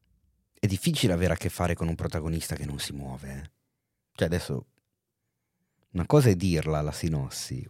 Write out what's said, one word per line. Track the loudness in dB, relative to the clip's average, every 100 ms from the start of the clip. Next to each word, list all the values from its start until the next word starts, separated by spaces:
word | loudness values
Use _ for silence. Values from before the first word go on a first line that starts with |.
| _ _ _ _ _ _
È | 0
difficile | 2 0 2 2
avere | 4 2
a | 2
che | -2
fare | 0 0
con | 0 -2
un |
protagonista | -2 -2 -2 -2 -2 -4
che | -6 -6
non | -6
si | -8
muove, | -8 -8 -10 -10
eh. | -12 -12 _ _ _ _ _ _
Cioè, | -2 0
adesso | 0 -2 -6 -8 _ _ _ _ _ _ _ _ _ _ _ _
una | -4
cosa | 4 6 6
è | 6
dirla | 4 2 0 0
la | -2
sinossi, | -4 -2 -2 -4 -8 -8 -8